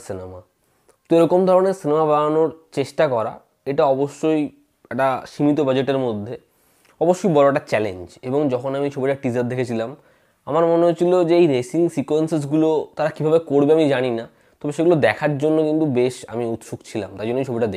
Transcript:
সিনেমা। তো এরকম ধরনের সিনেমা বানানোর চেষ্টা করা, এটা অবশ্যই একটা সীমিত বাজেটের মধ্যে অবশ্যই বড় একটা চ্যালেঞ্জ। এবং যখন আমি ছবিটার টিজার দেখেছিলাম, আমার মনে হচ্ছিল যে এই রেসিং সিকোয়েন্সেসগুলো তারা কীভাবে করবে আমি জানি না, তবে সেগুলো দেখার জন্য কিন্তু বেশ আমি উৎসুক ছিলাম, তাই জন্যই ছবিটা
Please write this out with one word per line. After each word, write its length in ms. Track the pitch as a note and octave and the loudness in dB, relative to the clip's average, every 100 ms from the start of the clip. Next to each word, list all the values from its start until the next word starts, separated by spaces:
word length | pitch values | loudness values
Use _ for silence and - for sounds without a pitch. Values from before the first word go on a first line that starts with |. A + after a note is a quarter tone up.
| - | -8
সিনেমা। 320 | F#2+ F#2 F2+ _ _ _ _ _ _ - | -12 -12 -18 _ _ _ _ _ _ 0
তো 40 | E3 | 2
এরকম 220 | E3 F3+ F#3 | 4 2 4
ধরনের 260 | F#3 F#3+ F#3 | 4 2 -2
সিনেমা 220 | D3 D3+ D#3 | -2 0 2
বানানোর 380 | D3+ D3+ D#3 D#3+ D#3+ _ - | 2 2 0 0 -4 _ -6
চেষ্টা 280 | C3 - D#3 | -6 0 0
করা, 200 | A#2+ G#2+ - _ _ - | 0 -4 -8 _ _ -6
এটা 120 | C#3+ D3 | 0 2
অবশ্যই 480 | C3+ C#3 - D#3 D#3 C#3+ - _ _ - | 2 -2 -2 -2 0 -2 -8 _ _ -10
একটা 160 | A#2+ C3+ B2+ - | -2 -2 -2 -8
সীমিত 280 | - D3 D3 C3+ | -2 0 2 0
বাজেটের 320 | C3 C3 C3+ B2+ | 0 0 -2 -2
মধ্যে 300 | G#2+ G#2+ - _ _ _ _ _ - | -6 -8 -14 _ _ _ _ _ -4
অবশ্যই 280 | E3 F3+ G3+ D3 | 0 2 2 4
বড় 100 | C#3 | 4
একটা 120 | C#3+ - | 2 -2
চ্যালেঞ্জ। 340 | A#2 G#2+ F#2 F2 - B2+ | -2 -2 -8 -14 -14 -6
এবং 100 | C3+ D3+ | -2 -2
যখন 180 | B2 C3+ C#3 | -2 -4 -4
আমি 80 | C#3+ C#3 | -4 -4
ছবিটার 240 | C3 C3+ | -4 -2
টিজার 220 | C3 A#2+ A#2+ | -4 -2 -2
দেখেছিলাম, 380 | B2+ B2 A2+ A#2 D3+ _ _ _ _ - | -4 -4 -4 -6 -10 _ _ _ _ -4
আমার 140 | D3+ E3 | 0 2
মনে 120 | E3+ E3+ | 4 2
হচ্ছিল 260 | E3 F3 F3+ E3 | 2 2 2 4
যে 60 | F3 | 4
এই 40 | F3 B2+ | 4 2
রেসিং 260 | B2 E3 E3+ C#3+ | 0 -2 0 -2
সিকোয়েন্সেসগুলো 760 | B2+ D3+ D#3+ D#3+ C#3 D#3 D#3+ D3+ - - | -2 -2 0 -2 -2 0 2 0 -4 -4
তারা 120 | D3+ - | -6 -2
কীভাবে 240 | D3+ E3 D#3+ | 0 0 2
করবে 200 | C#3 C#3+ D#3+ | 2 4 4
আমি 80 | D3+ | 4
জানি 180 | B2+ B2+ A2+ | 2 -2 -4
না, 60 | A#2 _ _ _ | -8 _ _ _
তবে 120 | D3 D3 | -8 0
সেগুলো 180 | E3 D#3+ A#2 | 2 4 4
দেখার 260 | G#2+ D3+ C#3 | 2 -2 0
জন্য 140 | D3+ D#3 D#3 | 0 0 0
কিন্তু 160 | D#3 D#3 B2 | 0 0 0
বেশ 180 | B2+ B2+ - | 0 -4 -10
আমি 100 | A2+ A#2 | -8 -6
উৎসুক 260 | A2+ - A#2+ - | -8 -10 -16 -10
ছিলাম, 200 | A2+ F#2+ G2 | -10 -10 -8
তাই 80 | A2 | -6
জন্যই 160 | B2+ C3+ | -4 -4
ছবিটা 200 | A#2 A2+ | -4 -4